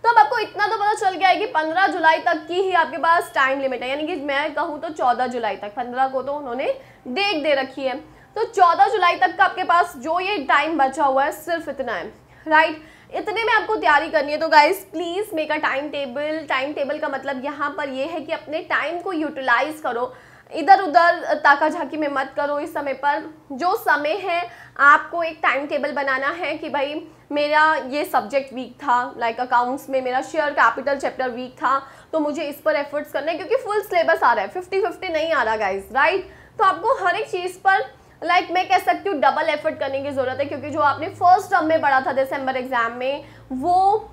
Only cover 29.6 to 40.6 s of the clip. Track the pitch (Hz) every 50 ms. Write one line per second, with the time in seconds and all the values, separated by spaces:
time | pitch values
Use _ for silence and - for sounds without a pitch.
29.6 | 247 247 262 277 - - 269 262 254 254 247 262 254 - - 311 302 285 285 294
30.6 | 269 349 339 - 254 285 285 269 302 269 - - 254 254 233 247 254 247 - -
31.6 | 311 247 269 269 269 - - - - _ - 320 294 294 285 320 311 285 294 -
32.6 | - 311 302 294 285 285 277 294 285 - - 285 285 320 349 320 381 - 440 539
33.6 | - 392 415 427 403 - 381 349 320 - 330 - - 262 240 220 190 208 - 370
34.6 | 370 - 392 381 415 349 330 - 381 370 330 302 311 330 320 277 233 220 226 220
35.6 | 214 190 190 196 190 - 214 262 294 320 359 381 - - - - - - _ -
36.6 | 427 381 - 330 359 453 523 - 381 403 - 415 440 - - 359 349 370 359 -
37.6 | - 381 381 403 539 - - - - - - _ - 330 349 359 349 - 330 370
38.6 | 370 359 370 370 381 370 349 311 - 392 349 285 254 277 262 294 320 320 302 294
39.6 | 302 311 - - 294 269 269 269 277 285 277 269 254 254 262 262 285 285 302 269